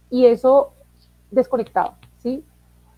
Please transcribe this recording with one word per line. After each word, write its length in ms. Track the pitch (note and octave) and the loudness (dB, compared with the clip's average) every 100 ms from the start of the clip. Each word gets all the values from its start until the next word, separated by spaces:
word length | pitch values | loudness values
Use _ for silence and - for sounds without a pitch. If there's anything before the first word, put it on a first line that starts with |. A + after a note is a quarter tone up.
| _ | _
y 160 | B3 A#3+ | 0 2
eso 460 | A#3 C4 C#4 C#4 _ _ _ _ _ _ | 2 2 2 0 _ _ _ _ _ _
desconectaba, 640 | G3+ B3 A3+ A3 F3+ - - _ _ | -4 -2 -6 -6 -6 -6 -10 _ _
¿sí? 220 | A#3+ C4+ - _ _ _ _ | -10 -10 -12 _ _ _ _